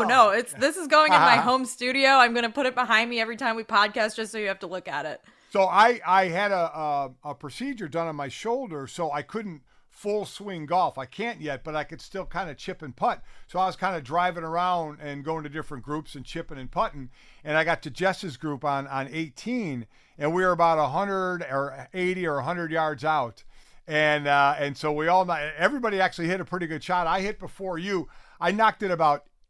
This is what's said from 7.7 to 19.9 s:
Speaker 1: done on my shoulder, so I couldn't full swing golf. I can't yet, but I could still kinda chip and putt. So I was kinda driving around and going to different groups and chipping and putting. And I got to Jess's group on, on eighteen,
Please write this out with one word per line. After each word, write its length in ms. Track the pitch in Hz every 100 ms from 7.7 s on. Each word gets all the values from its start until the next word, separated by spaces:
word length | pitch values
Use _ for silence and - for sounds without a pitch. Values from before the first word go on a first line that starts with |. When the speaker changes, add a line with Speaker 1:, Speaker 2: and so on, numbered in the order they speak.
| 185 165
Speaker 1:
done 200 | 160 165
on 80 | 151
my 120 | 139
shoulder, 580 | - 220 247 247 151 131
so 240 | - 160
I 120 | 147
couldn't 400 | 143 214 214 156 _ _ _
full 380 | _ 208 208 190
swing 400 | - 202 180 151
golf. 320 | 175 165 135
I 80 | 127
can't 340 | - 233 185
yet, 220 | 151 135
but 140 | 165 151
I 80 |
could 160 | 143 165
still 240 | - 190 170
kinda 260 | 170 180 131
chip 260 | - 180
and 120 | 151 -
putt. 260 | 226 202 - - -
So 140 | 180
I 60 | 185
was 100 | -
kinda 240 | 190 175
driving 420 | 123 165 180 170
around 560 | 160 170 180 180 156 139
and 240 | 147 143
going 200 | 143 160
to 40 | 147
different 360 | 151 147 139
groups 320 | 107 151 151 143
and 80 |
chipping 340 | 123 165 165 143
and 100 | 131
putting. 420 | 175 - 143 127 - - -
And 120 | 151 156
I 60 |
got 180 | 160 160
to 80 | 151
Jess's 460 | 127 185 185 185 123
group 280 | 156 139
on, 240 | 147 139 139
on 200 | 135 135
eighteen, 720 | 156 160 - 214 254 190 127 110